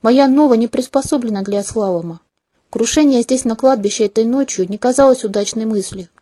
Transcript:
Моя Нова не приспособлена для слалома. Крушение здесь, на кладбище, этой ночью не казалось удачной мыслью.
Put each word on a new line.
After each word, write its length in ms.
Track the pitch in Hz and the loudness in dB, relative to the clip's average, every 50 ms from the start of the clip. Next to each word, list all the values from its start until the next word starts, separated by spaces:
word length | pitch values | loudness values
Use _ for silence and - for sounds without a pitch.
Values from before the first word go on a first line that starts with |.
| - | 2
Моя 240 | 226 247 262 277 | 2 4 4 4
Нова 280 | 269 262 277 302 294 247 | 4 4 4 4 4 4
не 120 | 226 226 | 2 0
приспособлена 760 | 233 - - 247 - - 277 269 - - 285 247 226 208 196 196 | -2 -2 -6 -6 -2 -2 -4 -2 0 -4 -2 -2 -2 -4 -4 -4
для 200 | 202 202 202 196 | -4 -4 -4 -6
слалома. 580 | - - 233 208 196 180 170 170 170 165 165 _ _ _ _ _ _ _ _ _ _ | -4 -4 -4 -2 -2 -2 -4 -4 -8 -12 -14 _ _ _ _ _ _ _ _ _ _
Крушение 540 | - - 226 233 - 311 311 285 269 240 233 | -2 -2 0 0 2 2 4 4 4 2 2
здесь, 220 | - - 254 - | 0 -2 -2 0
на 100 | 247 226 | -4 -4
кладбище, 520 | 226 - 262 269 240 196 202 196 - 226 | 2 2 2 2 4 0 -4 -2 -2 -2
этой 180 | 202 _ - 226 | -2 _ 0 0
ночью 440 | 226 247 269 277 262 - - 185 180 | 0 0 -2 -2 -2 -2 -6 -4 -4
не 100 | 202 214 | -4 -4
казалось 460 | - 247 254 254 277 269 262 254 - | -2 -2 2 4 4 4 4 2 -2
удачной 420 | 214 196 208 202 208 - 226 220 | -6 -4 -4 -4 -4 -6 -6 -4
мыслью. 420 | 220 220 208 190 - - 190 180 170 _ _ | -2 -2 -4 -4 -6 -10 -14 -16 -16 _ _